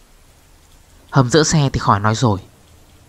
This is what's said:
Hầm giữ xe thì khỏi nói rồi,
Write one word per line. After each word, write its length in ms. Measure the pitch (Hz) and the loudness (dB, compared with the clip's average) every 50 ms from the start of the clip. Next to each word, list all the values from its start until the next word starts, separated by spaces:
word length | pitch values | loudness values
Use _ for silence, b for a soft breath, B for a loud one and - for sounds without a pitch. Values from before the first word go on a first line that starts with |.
| - _ - - _ _ _ _ _ _ - _ _ _ - - _ _ - - - - | -20 _ -20 -20 _ _ _ _ _ _ -20 _ _ _ -20 -20 _ _ -20 -20 -14 -2
Hầm 200 | - 139 127 120 | 0 0 0 2
giữ 140 | - 151 156 | 2 0 2
xe 260 | - 170 156 143 - | 2 0 0 0 0
thì 80 | - - | -2 -4
khỏi 200 | - 127 107 98 | 0 0 0 0
nói 140 | 101 107 110 | 0 -2 -2
rồi, 260 | - 127 110 98 92 - - _ _ _ _ - _ - _ - - - | 0 0 0 -2 -2 -6 -16 _ _ _ _ -20 _ -20 _ -20 -20 -20